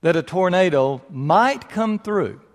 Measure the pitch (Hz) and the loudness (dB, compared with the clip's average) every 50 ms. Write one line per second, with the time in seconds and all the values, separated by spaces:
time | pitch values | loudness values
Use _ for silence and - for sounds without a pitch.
0 | - 160 170 165 156 - 160 180 185 180 175 185 190 180 151 139 131 135 139 127 | 2 2 0 0 -2 -4 -2 -2 0 2 2 2 2 2 2 2 0 0 -2 -6
1 | - - 165 131 135 147 160 196 233 262 277 269 - - - 208 220 220 214 202 | -10 -14 -12 -8 -2 2 4 4 4 2 0 -4 -8 -12 -6 -4 -4 -2 -4 -6
2 | - 208 208 202 156 101 - - _ _ _ | -6 -4 -2 -2 -2 -2 -6 -12 _ _ _